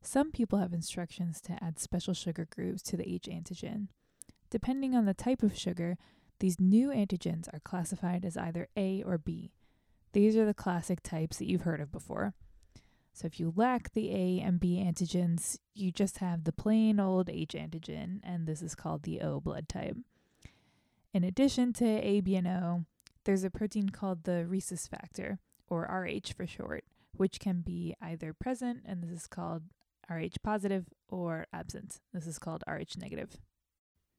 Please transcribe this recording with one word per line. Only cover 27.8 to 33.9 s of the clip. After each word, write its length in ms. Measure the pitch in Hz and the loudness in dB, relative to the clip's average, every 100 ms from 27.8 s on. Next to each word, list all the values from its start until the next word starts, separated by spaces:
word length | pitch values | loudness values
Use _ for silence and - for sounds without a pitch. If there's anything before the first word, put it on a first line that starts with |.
| 170 - | -6 -6
either 320 | 170 160 160 | -8 -8 -8
present, 480 | 160 254 254 247 247 | -6 -4 -2 -2 -4
and 180 | - 180 | -6 -6
this 200 | 170 175 | -6 -8
is 40 | - | -10
called 360 | 180 170 165 165 _ _ _ - | -8 -6 -6 -8 _ _ _ -8
R 80 | 165 | -6
H 180 | 170 - | -4 -4
positive, 420 | 214 214 196 190 175 - _ | -2 0 0 -2 -4 -14 _
or 380 | 180 170 160 - | -6 -4 -4 -6
absent. 460 | 165 - - 185 - _ | -10 -10 -12 -12 -16 _
This 140 | 180 165 | -10 -8
is 120 | 151 | -8
called 260 | 170 165 - | -8 -8 -6
R 120 | 151 | -6
H 200 | - - | -6 -10
negative. 400 | - 76 - - - _ _ _ _ | -8 -8 -10 -14 -20 _ _ _ _